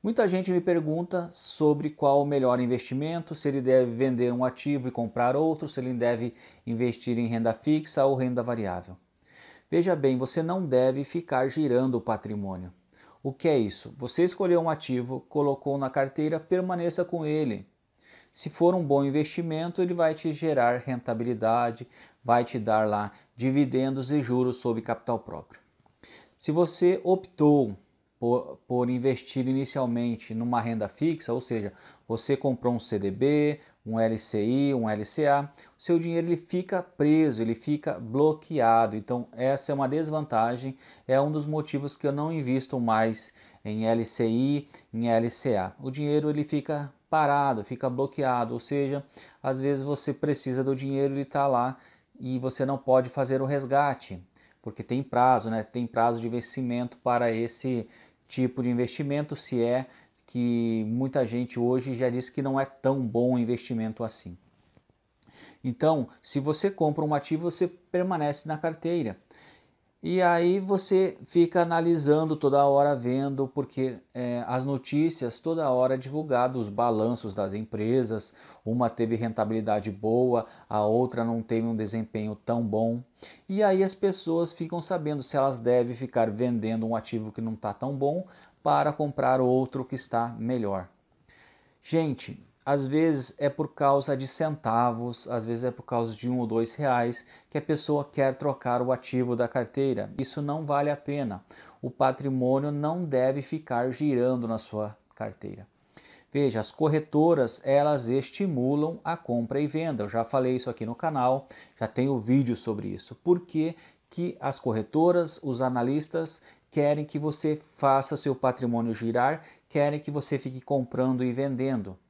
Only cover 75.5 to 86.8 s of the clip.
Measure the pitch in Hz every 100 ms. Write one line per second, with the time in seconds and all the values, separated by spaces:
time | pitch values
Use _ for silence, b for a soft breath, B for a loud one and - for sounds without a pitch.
75.5 | 165 147 127 127 131 131 147 156 123 127
76.5 | 131 104 101 120 110 113 120 107 98 95
77.5 | 101 110 104 107 131 113 110 - B B
78.5 | B 110 120 117 - 113 113 113 110 107
79.5 | 110 107 104 104 98 110 117 127 120 113
80.5 | B B 107 107 113 127 117 117 117 110
81.5 | 113 117 110 107 113 110 107 107 104 -
82.5 | 117 113 107 113 120 127 B B B -
83.5 | 190 208 190 190 - 196 185 - 165 165
84.5 | - 165 175 - 180 151 147 131 143 135
85.5 | 127 120 123 120 117 127 123 110 104 123
86.5 | 117 110 113